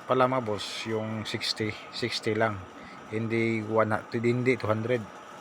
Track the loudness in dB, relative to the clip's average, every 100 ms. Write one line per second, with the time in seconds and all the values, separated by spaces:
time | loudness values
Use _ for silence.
0 | 0 4 4 4 0 -2 -4 -6 -2 -2
1 | -2 -4 -4 -4 -4 -2 -2 -4 -8 -4
2 | -2 -2 0 2 2 0 -10 -14 -16 -16
3 | -6 -4 0 2 2 0 2 4 4 2
4 | -2 0 2 4 4 2 2 0 2 0
5 | -2 -12 -16 -16